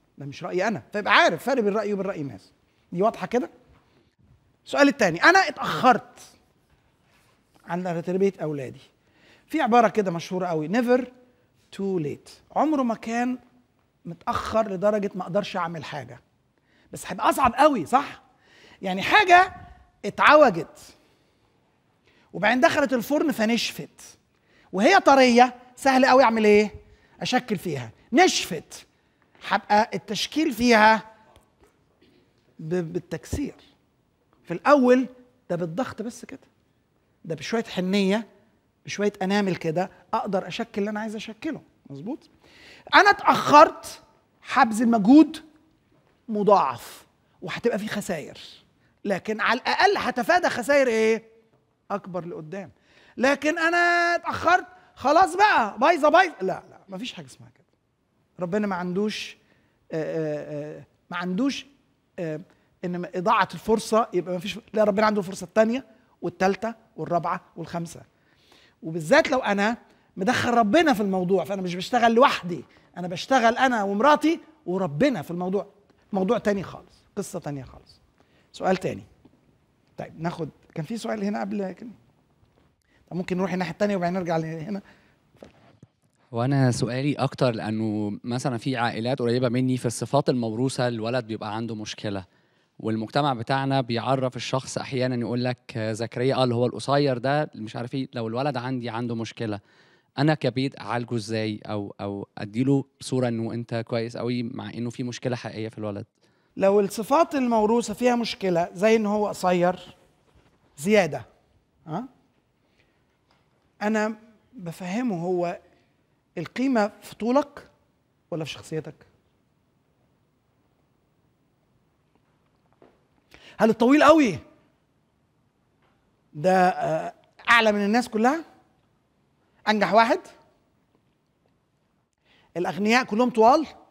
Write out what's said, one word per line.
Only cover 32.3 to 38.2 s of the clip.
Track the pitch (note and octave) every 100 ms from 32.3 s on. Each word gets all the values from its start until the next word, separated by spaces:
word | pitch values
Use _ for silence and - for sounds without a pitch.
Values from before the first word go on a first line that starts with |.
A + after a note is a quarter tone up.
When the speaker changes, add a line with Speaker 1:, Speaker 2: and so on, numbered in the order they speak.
| _ _ -
Speaker 1:
ب-، | D#3+ F3+ D#3+
بالتكسير. | F3 - D#3+ - - C#4 - _ _ _ _ _ _ _ _
في | -
الاول | E3+ C#4 D4 B3 B3+ B3+ - _ _ _
ده | F3
بالضغط | E3+ F3 B3+ -
بس | A3 -
كده، | - - _ _ _ _ _ _ _ _
ده | D#3+
بشويه | D3+ - A3+
حنيه، | - - F#3 G3+ F#3+ G#3